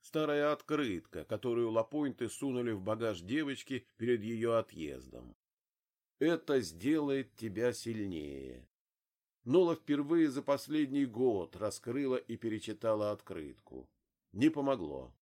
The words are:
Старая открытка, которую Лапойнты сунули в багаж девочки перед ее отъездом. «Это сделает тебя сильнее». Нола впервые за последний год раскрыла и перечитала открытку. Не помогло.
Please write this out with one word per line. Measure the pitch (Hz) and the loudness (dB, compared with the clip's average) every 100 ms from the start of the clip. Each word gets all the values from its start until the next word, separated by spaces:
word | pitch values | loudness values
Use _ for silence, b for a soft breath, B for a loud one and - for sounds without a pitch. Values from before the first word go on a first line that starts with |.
| - | -4
Старая | 160 151 147 147 | -2 2 2 2
открытка, | 147 - 151 135 90 - 85 | 0 0 0 0 -2 -6 -10
которую | 73 107 127 117 117 | -6 -4 0 2 4
Лапойнты | 113 113 151 143 110 117 | 2 2 0 -2 -2 -6
сунули | - 139 123 120 | -4 -2 0 0
в | 107 | -2
багаж | 95 107 113 92 | -2 -2 -2 -4
девочки | 87 143 147 127 - 127 - _ | -4 -2 -2 -6 -6 -8 -8 _
перед | 113 120 | 0 0
ее | 107 113 117 | 0 -2 2
отъездом. | 113 113 80 76 65 65 60 62 50 _ _ _ _ _ _ _ _ | 2 0 -8 -8 -8 -12 -16 -18 -20 _ _ _ _ _ _ _ _
«Это | 151 165 - 139 | 2 2 2 2
сделает | 92 82 110 160 147 139 131 - | 2 -2 2 2 2 0 -2 -8
тебя | 113 98 120 | -6 0 0
сильнее». | 120 113 110 101 82 73 69 65 62 62 _ _ _ _ _ _ _ | 0 -6 -4 -4 -4 -6 -8 -10 -14 -18 _ _ _ _ _ _ _
Нола | - 170 170 165 | 4 6 6 2
впервые | - 143 143 170 156 | 0 0 2 4 4
за | 131 | 2
последний | 131 139 - 151 143 139 135 | 0 0 0 -2 0 2 0
год | 110 127 101 82 92 | 2 4 4 -2 -4
раскрыла | 104 - - 127 135 127 | -6 -4 -6 -2 0 -2
и | - 117 | -4 -6
перечитала | 117 107 107 107 113 107 104 | -4 -4 -6 -4 0 2 0
открытку. | 104 - 87 73 64 _ 64 65 _ _ _ _ | -4 -8 -10 -10 -14 _ -18 -18 _ _ _ _
Не | 95 151 | 2 2
помогло. | 156 139 131 80 67 62 _ | 4 0 0 -2 -8 -10 _